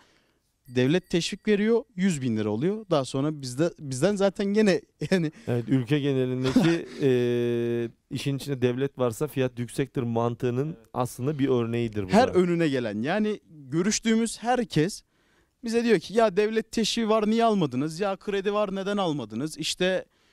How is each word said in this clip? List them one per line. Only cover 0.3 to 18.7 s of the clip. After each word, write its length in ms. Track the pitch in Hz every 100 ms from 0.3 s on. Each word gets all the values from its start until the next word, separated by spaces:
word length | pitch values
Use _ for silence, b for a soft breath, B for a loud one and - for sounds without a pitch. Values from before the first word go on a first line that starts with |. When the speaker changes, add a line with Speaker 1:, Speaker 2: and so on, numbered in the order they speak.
| b _ _ -
Speaker 1:
devlet 420 | 123 127 180 -
teşvik 380 | 175 - 208 -
veriyor, 360 | 202 214 226 - 180
yüz 260 | 190 151
bin 140 | 127 110
lira 120 | 107
oluyor. 360 | 107 165 214 208
Daha 140 | 156
sonra 360 | 127 135 147 151
bizde, 280 | 131 123 170 -
bizden 380 | 147 127 180 208
zaten 300 | 196 - 196
gene 340 | 202 214 165 - _
<laughs> 140 | 151
yani 220 | 190 156 - -
Speaker 2:
Evet, 180 | 120 113
ülke 320 | 131 117 147
genelindeki, 880 | 143 135 127 127 131 240 165 170 -
Speaker 1:
<laughs> 80 | -
Speaker 2:
e, 80 | 139 123 120 120 120 120 120 117 117 - _
işin 260 | 139 143 139
içinde 260 | 139 135
devlet 360 | 123 123 139 -
varsa 280 | 123 110 147
fiyat 320 | 135 127 120
yüksektir 440 | 117 - 135 139
mantığının 640 | 120 113 117 117 127 123 151
Speaker 3:
Evet. 220 | - -
Speaker 2:
aslında 440 | 120 123 - 131 147
bir 100 | 135
örneğidir 560 | 123 117 117 117 104
bu 40 | 92
Speaker 1:
Her 200 | 202 196
Speaker 2:
da. 100 | 180
Speaker 1:
önüne 300 | 180 170 160
gelen, 340 | 131 113 104
yani 380 | 131 208 214 208 _
görüştüğümüz 880 | 156 135 151 190 - 226 226 226 -
herkes 600 | 226 254 226 156 147 - _ _ _ _ _ _
bize 200 | 233 233
diyor 140 | 233 202
ki, 160 | -
"Ya 220 | 214 220 185
devlet 360 | 214 220 -
teşviği 360 | - 208 233 214
var, 220 | 220 214
niye 140 | 226
almadınız? 560 | 226 202 147 123 156 160
Ya 160 | 196 196
kredi 360 | - 196 196
var, 220 | 202 208